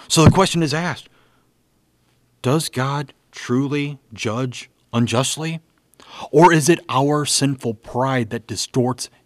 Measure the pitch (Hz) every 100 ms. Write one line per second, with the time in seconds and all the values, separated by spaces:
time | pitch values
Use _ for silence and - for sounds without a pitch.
0 | - - 151 175 190 170 156 151 175 135
1 | - _ _ _ _ _ _ _ _ _
2 | _ _ _ _ 123 151 156 - 131 143
3 | 139 _ _ - - 123 139 147 143 139
4 | _ 104 117 110 131 120 - _ _ 117
5 | 117 113 135 - 160 160 - _ _ _
6 | - - - 143 180 165 139 165 - 123
7 | 143 147 143 - 139 131 120 107 - 120
8 | 131 131 113 113 - 107 - 135 123 127
9 | - _